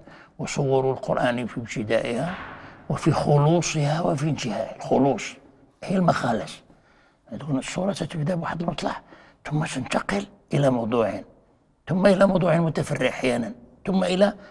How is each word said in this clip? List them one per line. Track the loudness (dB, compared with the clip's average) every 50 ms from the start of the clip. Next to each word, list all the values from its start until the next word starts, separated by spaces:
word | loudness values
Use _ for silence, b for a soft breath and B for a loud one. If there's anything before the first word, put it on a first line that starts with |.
| -10 B B B B B B -10
"وصور | -8 -6 -4 -2 0 2 2 2 2 0
القرآن | -2 -2 -2 -2 -2 0 0 0 0 -2 -4 -6
في | -6 -8
ابتدائها | -10 -8 -6 -6 -2 0 0 0 0 0 -4 -4 -4 -4 -6 -8 B B B B B B B B B B
وفي | -4 -2 2 2
خلوصها | 2 2 4 4 4 4 6 6 4 4 2 0 -2 0 0 0 0 0
وفي | 0 -2 -2 0 0 -2
انتهائها". | -2 -2 -4 -4 -4 -4 -6 -6 -8
الخلوص | -10 -4 0 2 4 4 4 2 0 -4 -10 -12 -14 -20 -20 _ _ _ _ _ _ -6
هي | -2 0
المخالص، | 2 4 2 2 2 0 -2 -2 -2 -4 -8 -12 -16 -20 _ b b b b b b b b b b b -14 -14 -10
تكون | -6 -4 -4 -4
الصورة | -4 -4 -4 -4 -2 -2 -2
تبدأ | -4 -6 -6 -4 -4 -2 -2 -2
بواحد | -2 -4 -6 -6 -6
المطلع، | -4 -6 -6 -4 -4 -6 -6 -8 -12 b b b b b b b b
ثم | -4 -2 -2 -2
تنتقل | -2 -4 -6 -6 -2 -2 -2 -2 -2 -2 -4 -4 -6 -12 -20 _ -2 0
إلى | 2 4 4
موضوع، | 2 2 0 0 2 2 2 2 0 -6 -10 -14 -20 _ _ _ _ _ _ _ _ _ -6 -2
ثم | 0 4 6
إلى | 6 6 8 6 6
موضوع | 4 4 4 4 4 4
متفرع | 2 2 0 -2 -2 -2 -2 0 0 0
أحيانا، | 0 0 -2 0 0 0 -2 -4 -8 -14 -18 -20 -20 -12 -4 -2
ثم | 0 2 2
إلى | 2 4 4 4 2 2 B B B